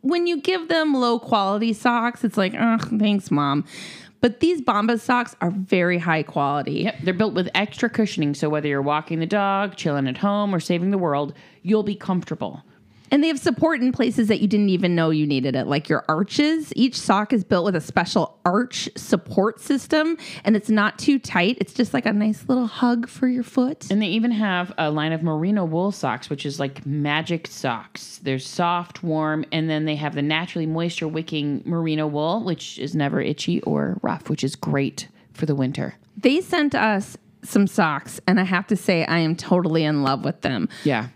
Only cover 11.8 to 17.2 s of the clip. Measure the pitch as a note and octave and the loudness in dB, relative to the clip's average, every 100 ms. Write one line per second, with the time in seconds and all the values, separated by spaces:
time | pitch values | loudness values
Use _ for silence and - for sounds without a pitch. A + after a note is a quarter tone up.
11.8 | G#3 G#3 - F#3 - D#3+ F#2 - - _ | 0 -4 -2 -2 -2 -6 -8 -10 -20 _
12.8 | _ - - C#4+ D#4+ C#4+ F4 B3 D#4+ D4+ | _ -20 0 2 2 2 -2 2 2 2
13.8 | B3 B3 B3 A3+ G#3+ G#3+ G#3 G#3 G3+ F3+ | 0 2 0 2 2 4 2 4 4 4
14.8 | F3+ E3+ D#3+ D#3 D3+ C#3 C3+ C3 A#2 C#3+ | 2 2 2 2 2 0 0 -2 0 -2
15.8 | D3+ D3+ - D#3 F#3+ - D4 D#4+ D4 - | 0 -2 0 -2 0 2 2 2 -4 0
16.8 | B3 - - G3+ | 0 0 0 2